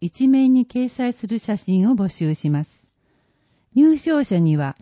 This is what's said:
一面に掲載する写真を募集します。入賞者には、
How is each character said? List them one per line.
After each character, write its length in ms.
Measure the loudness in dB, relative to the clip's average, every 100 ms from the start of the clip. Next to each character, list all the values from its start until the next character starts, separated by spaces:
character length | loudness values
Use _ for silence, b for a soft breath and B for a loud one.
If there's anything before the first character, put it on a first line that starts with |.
一 260 | -10 -2 2
面 260 | 4 4
に 120 | 2 0
掲 240 | -4 -6
載 240 | -4 -6
す 140 | -6 -6
る 100 | -8
写 200 | -6 -6
真 340 | -2 0 2
を 40 | 0
募 120 | -2
集 260 | -4 -4
し 160 | -4 -2
ま 140 | -2
す。 260 | -4 _ _ _ _ _ _ _ _ _ _ 2
入 200 | 2 2
賞 260 | 0 -2
者 160 | 0 0
に 180 | 0 0
は、 180 | -4 -8